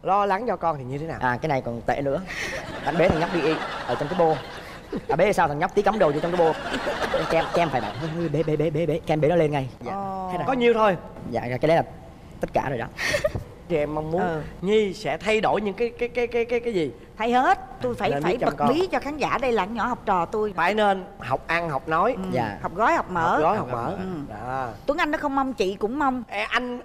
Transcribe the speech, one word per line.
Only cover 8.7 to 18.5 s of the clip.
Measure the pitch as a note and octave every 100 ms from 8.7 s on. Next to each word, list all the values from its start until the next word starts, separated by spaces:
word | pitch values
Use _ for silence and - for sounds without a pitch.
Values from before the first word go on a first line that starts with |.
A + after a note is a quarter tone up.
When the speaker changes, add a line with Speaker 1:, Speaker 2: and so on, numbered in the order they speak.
| D3+ E3
Speaker 2:
bế." |
Cái | D#3+ -
em | D#3
bế | C#3+
nó | F3
lên | D3+
ngay. | D3 C3 -
Dạ. | A#2+
Speaker 3:
Ờ. | G3 G3 F#3+ F#3
Speaker 2:
Thế | F3+
là | D#3
Speaker 1:
Có |
nhiêu | C4 A#3+
thôi? | A3 G#3+ F3 - - -
Speaker 2:
Dạ, | A2+
cái | A#2 B2+ D3+
đấy | D#3+
là | B2 - - - - -
tất | -
cả | - -
rồi | B2+
đó. | A2+ - - C#5+ D#5 - - - -
Speaker 1:
Thì | E3
em | D3 D#3
mong | D#3
muốn | E3+
Speaker 3:
Ừ. | F#3 D#3+ D#3+ -
Speaker 1:
Nhi | F#3 G#3+ G#3
sẽ | F3 C#3 D#3+
thay | G#3+ A3
đổi | E3 E3+
những | G#3
cái, | F#3+ A#3+
cái, | A#3 A#3+
cái, | B3 A#3+
cái, | A#3+ A#3
cái, | A#3+
cái | A#3
gì? | G3 D3 - - -
Speaker 3:
Thay | A3+
hết. | B3 D4 G4 - -
Tôi | B3 A#3
phải, | G3+
Speaker 1:
Lên | C#3+
Speaker 3:
phải | D3+
Speaker 1:
biết | B3
chăm |
Speaker 3:
bật | G3+